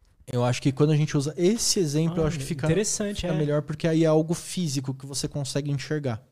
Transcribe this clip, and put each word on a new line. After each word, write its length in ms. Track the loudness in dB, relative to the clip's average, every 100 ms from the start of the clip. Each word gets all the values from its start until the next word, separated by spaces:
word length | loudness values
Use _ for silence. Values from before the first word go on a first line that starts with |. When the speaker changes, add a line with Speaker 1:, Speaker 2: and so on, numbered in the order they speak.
| _ _ -6
Speaker 1:
Eu 160 | 0
acho 180 | 2 2
que 100 | 0
quando 200 | 2 4
a 40 | 4
gente 180 | 2 0
usa 180 | -2 2
esse 420 | 2 2 2 2
exemplo, 380 | 2 2 0 2
eu 80 | 0
Speaker 2:
Ah, 20 |
Speaker 1:
acho 100 | -2
que 40 |
fica, 240 | -4 -2 0
Speaker 2:
interessante, 540 | 2 0 -2 -4 -4
Speaker 1:
fica 120 | -2
Speaker 2:
é. 40 | 0
Speaker 1:
melhor, 240 | 0 0
porque 260 | -2 -2 0
aí 160 | 4
é 40 | 4
algo 260 | 4 2
físico 600 | -2 -6 -4 -2 -2 -4
que 120 | -6 -8
você 220 | -6 -6
consegue 440 | -4 -4 -4 -2
enxergar. 500 | -4 -2 -4 -2 -4 -8